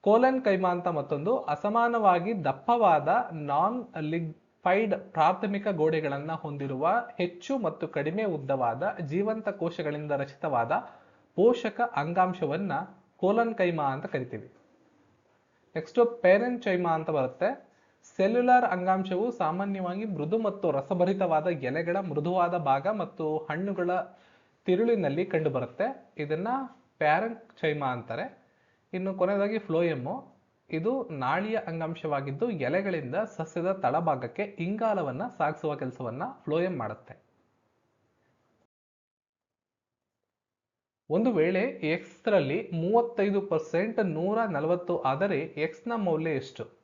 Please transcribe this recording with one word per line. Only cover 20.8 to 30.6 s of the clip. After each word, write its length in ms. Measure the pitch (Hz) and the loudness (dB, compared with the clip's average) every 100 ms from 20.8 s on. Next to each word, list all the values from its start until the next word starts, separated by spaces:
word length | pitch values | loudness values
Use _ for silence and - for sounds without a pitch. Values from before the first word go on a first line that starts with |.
| 135 180 180 196 180 156 175 | -2 2 2 2 2 2 2
ಎಲೆಗಳ 500 | 160 127 143 170 180 | -2 -2 -2 0 -2
ಮೃದುವಾದ 600 | 185 147 156 185 175 180 | 0 -2 0 2 2 2
ಭಾಗ 300 | 143 135 180 | 2 2 2
ಮತ್ತು 500 | 214 170 - 156 156 | -2 -6 -4 -2 -2
ಹಣ್ಣುಗಳ 540 | 156 156 196 185 175 180 - - _ _ _ _ - | -4 -4 -2 -2 0 0 -4 -12 _ _ _ _ 0
ತಿರುಳಿನಲ್ಲಿ 600 | 185 233 226 156 147 185 | 2 4 2 2 0 0
ಕಂಡುಬರುತ್ತೆ. 880 | 160 156 131 120 - 220 269 - - | 0 0 -2 -4 -4 -4 -4 -16 -10
ಇದನ್ನ 300 | 147 156 202 262 254 - _ _ | -4 -4 -2 -4 -6 -14 _ _
ಪ್ಯಾರೆನ್ಚೈಮಾ 920 | 151 160 226 226 - - 160 147 139 | 2 4 2 -6 -16 -4 -2 0 -2
ಅಂತಾರೆ. 540 | 123 117 117 247 - _ _ _ _ _ | -4 -6 -6 -8 -12 _ _ _ _ _
ಇನ್ನು 200 | 185 190 | -6 -4
ಕೊನೆಯದಾಗಿ 460 | 190 180 202 202 220 | 0 2 2 0 -2
ಫ್ಲೋಯಮ್ಮು. 720 | 208 160 170 143 127 247 - _ _ _ | 0 2 2 0 -4 -8 -10 _ _ _